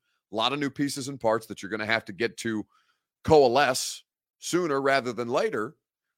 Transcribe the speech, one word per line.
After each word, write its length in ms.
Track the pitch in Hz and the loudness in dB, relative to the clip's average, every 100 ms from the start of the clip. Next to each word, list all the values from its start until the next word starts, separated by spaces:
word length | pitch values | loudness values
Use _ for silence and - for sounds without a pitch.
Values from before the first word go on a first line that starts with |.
| _ _ _ | _ _ _
a 40 | 104 | -2
lot 160 | 120 | -2
of 60 | 143 | 0
new 120 | 143 | -4
pieces 380 | - 143 139 131 | -2 -4 -4 -10
and 120 | 139 | -2
parts 260 | 113 110 - | 0 0 -2
that 160 | 98 | -14
you're 80 | 95 | -8
gonna 160 | 107 107 | -6 -2
have 180 | 113 | -2
to 80 | - | -2
get 240 | 92 117 - | -4 -4 -4
to 280 | 117 107 - _ _ _ _ _ | -6 -4 -6 _ _ _ _ _
coalesce 800 | - 156 131 127 135 131 - - _ _ _ _ | 6 6 8 6 2 0 -6 -10 _ _ _ _
sooner 420 | - 175 170 139 | -4 -2 0 0
rather 320 | 135 135 123 | 2 2 0
than 160 | 110 117 | -6 -2
later, 460 | 143 220 123 - - _ _ _ | -2 -2 -2 -6 -10 _ _ _